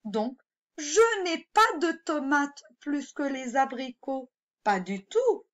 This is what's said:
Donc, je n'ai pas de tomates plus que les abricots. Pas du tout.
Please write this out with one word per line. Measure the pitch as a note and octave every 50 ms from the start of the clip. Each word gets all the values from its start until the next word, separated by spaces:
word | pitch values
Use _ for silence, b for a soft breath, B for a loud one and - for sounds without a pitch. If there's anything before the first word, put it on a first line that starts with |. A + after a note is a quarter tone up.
Donc, | _ G#3+ G3 A3 G#3+ B3+ C4+ _ _ _ _ _ _ _ _ -
je | D4+ D4 D#4 G4+ A4+ A#4 A4+ G4+
n'ai | F#4 F4 E4 - - _ _
pas | G#4+ A4 B4+ G4 D4+
de | F4 E4 D#4+ E4 _
tomates | - D#4 D4+ C4+ C4+ D4 C#4+ C#4+ C#4+ C#4+ - _ - _ _
plus | - D4 C#4+ C#4+ B3+ -
que | - -
les | C#4+ C#4 C#4 C4 C4 B3 A3+
abricots. | C4+ C4+ C4+ C4 A#3 C4+ C4 B3+ _ - - C4+ C4 B3+ _ _ _ _ _ _ _ _
Pas | G#3+ G3+ F#3
du | F#3 F#3 G3+ F#3+ -
tout. | _ - A4 C5 A#4+ F4+ - - _